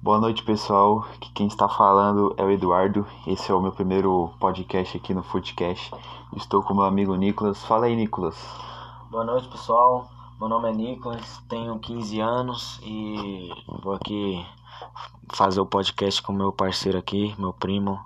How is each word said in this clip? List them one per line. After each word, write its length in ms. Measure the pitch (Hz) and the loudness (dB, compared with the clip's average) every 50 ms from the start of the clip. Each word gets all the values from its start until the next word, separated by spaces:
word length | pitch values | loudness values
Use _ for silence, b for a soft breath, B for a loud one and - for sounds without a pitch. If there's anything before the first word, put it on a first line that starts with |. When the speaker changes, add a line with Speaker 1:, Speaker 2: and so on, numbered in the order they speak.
| - | 4
Speaker 1:
Boa 140 | 107 104 107 | 4 4 4
noite, 200 | 113 113 110 110 | 4 2 0 -2
pessoal. 640 | - - 107 107 - - 104 98 101 104 107 110 107 B B | 0 0 0 0 2 4 6 6 8 8 6 4 0 B B
Aqui 140 | B - - - | B -18 -14 -4
quem 140 | - 104 | -2 -2
está 200 | 101 - - 101 | -2 2 2 2
falando 680 | 101 - - 107 98 98 98 101 101 101 101 101 98 - | 2 4 6 6 8 8 6 6 4 4 4 2 2 2
é 60 | - 98 | 2 2
o 40 | 98 | 2
Eduardo. 560 | 101 95 92 90 87 90 95 98 98 104 101 B B B B | 4 4 4 4 4 4 4 4 2 0 -4 B B B B
Esse 240 | 80 95 - - - | -4 -2 -2 0 0
é 20 | 101 | 2
o 60 | 92 | 2
meu 140 | 95 95 92 | 2 0 -2
primeiro 580 | - 98 92 92 95 95 98 92 90 85 82 - - | -2 0 2 2 4 4 4 4 2 2 0 -2 0
podcast 560 | - 95 92 95 90 - - 92 92 - - | 0 0 0 -2 -6 -2 -2 -2 -2 -2 -6
aqui 180 | 90 - - 95 | -10 -4 -4 -4
no 80 | 92 | -4
Footcast. 680 | 87 - - 95 92 - - - 87 87 92 - - - B B B B B B B B - | -4 -2 -4 -4 -4 -4 -6 -4 -2 -2 -2 -6 -8 -12 B B B B B B B B -12
Estou 300 | 98 - - - 98 98 | -12 -6 2 2 2 2
com 100 | - 98 | 4 2
meu 120 | 98 98 | 4 4
amigo 280 | 98 98 98 101 95 95 | 4 4 2 2 2 2
Nicolas. 500 | 92 98 101 104 - 107 104 101 - - | 2 2 0 0 0 0 -2 -2 -2 0
Fala 220 | - 113 110 120 | 2 2 4 4
aí, 80 | 120 117 | 2 2
Nicolas. 400 | 113 110 107 - - 90 80 78 - - B B B B B B B B B B B B - | 2 0 -2 -2 -2 -4 -4 -4 -6 -16 B B B B B B B B B B B B -10
Speaker 2:
Boa 140 | 113 113 113 | -6 -6 -4
noite, 240 | 113 120 127 123 123 | 0 0 -2 -2 -4
pessoal. 600 | - - - - 113 117 123 123 127 123 123 B B B B B B - | -14 -14 -2 2 4 6 6 6 6 4 -2 B B B B B B -6
Meu 80 | 110 | -4
nome 220 | 113 113 113 117 113 | 0 0 0 0 0
é 40 | 110 | -2
Nicolas, 680 | 110 110 123 127 123 - 123 117 113 - - - - - - | -2 -4 -4 -6 -8 -8 -8 -8 -8 -10 -14 -18 -20 -12 -8
tenho 280 | 117 117 117 117 113 110 | -8 -6 -6 -6 -6 -8
quinze 420 | - - 117 120 113 104 107 107 | -8 -8 -8 -6 -6 -4 -2 -2
anos 580 | 107 113 120 123 127 123 120 117 - - - - - | 0 0 0 0 -2 -2 -6 -8 -10 -12 -14 -14 -12
e 680 | 107 107 107 107 107 107 104 101 101 98 92 90 87 82 - - - - - - | -10 -8 -8 -6 -6 -6 -6 -6 -8 -8 -10 -10 -12 -14 -14 -14 -14 -14 -8 -6
vou 100 | 95 98 | -6 -4
aqui 520 | 92 - - 104 104 101 98 92 87 85 B B B B B B B B B B B B B B - - - - | -4 -4 -6 -4 -4 -2 -2 -4 -4 -8 B B B B B B B B B B B B B B -20 -18 -12 0
fazer 260 | - 98 98 92 98 | 2 2 4 4 2
o 60 | 95 | 0
podcast 580 | 95 - 98 95 - - - 101 98 95 - - | 2 2 0 0 0 -2 0 -2 0 0 0 -2
com 80 | - | -2
meu 220 | 101 98 98 98 95 | -2 0 0 0 0
parceiro 440 | - 98 95 92 - - 95 92 | 0 0 0 0 0 0 0 -2
aqui, 380 | 90 87 - - 101 101 104 107 | -2 -2 -2 -2 0 0 -2 -2
meu 140 | 101 98 92 | -4 -6 -6
primo 480 | 90 - 92 92 98 101 98 101 98 95 - | -4 -4 -4 -2 -2 0 0 -2 -4 -4 -8